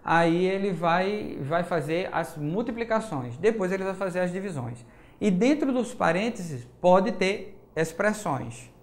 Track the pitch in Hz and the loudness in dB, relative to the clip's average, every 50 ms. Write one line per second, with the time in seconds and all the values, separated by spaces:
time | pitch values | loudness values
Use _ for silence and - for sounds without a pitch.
0 | - - 160 165 170 165 165 175 185 185 190 196 196 202 180 156 170 165 165 180 | -2 2 4 4 4 4 4 4 2 2 0 0 0 -2 -2 0 2 2 2 2
1 | 190 196 214 208 - - - - 139 135 165 175 175 175 180 165 143 151 160 175 | 2 0 -2 -4 -6 -6 -8 -6 -4 -2 0 0 0 0 -2 -2 0 0 -2 -2
2 | 185 - - 160 165 - - 151 147 147 170 214 240 247 226 233 226 220 220 220 | -2 -2 -2 -4 -4 -4 -6 -6 -4 -2 -2 -2 -2 -2 -4 -4 -2 0 0 -2
3 | 220 - 156 135 123 123 117 131 175 220 220 220 185 180 190 190 190 190 190 185 | -2 -2 -6 -6 -6 -6 -4 0 0 0 2 2 0 -2 -2 -2 -2 -4 -4 -4
4 | 196 185 170 180 185 180 175 190 190 208 165 139 120 117 120 - - - - - | -4 -4 -2 0 -2 -2 -2 -4 -6 -6 -6 -6 -6 -6 -8 -12 -14 -20 -20 -20
5 | - - - - 202 214 185 175 226 262 311 294 - 269 247 254 226 - - - | -20 -20 -6 -2 2 2 4 4 4 4 4 4 2 0 0 0 -2 -2 -2 0
6 | 190 170 165 180 214 240 226 - 175 165 147 123 117 - - - - 180 180 196 | 2 2 2 2 0 -2 -4 -6 -8 -8 -8 -10 -10 -14 -6 0 4 6 6 6
7 | 190 - 190 - 190 185 202 - - - - - - - - 151 160 160 - - | 6 4 0 0 0 0 0 -2 -6 -12 -18 -20 -18 -8 -2 -2 -2 -2 0 0
8 | 202 208 214 - - 170 143 127 127 117 - - - - - - | 0 0 0 0 -2 -4 -4 -4 -4 -8 -10 -14 -16 -20 -20 -20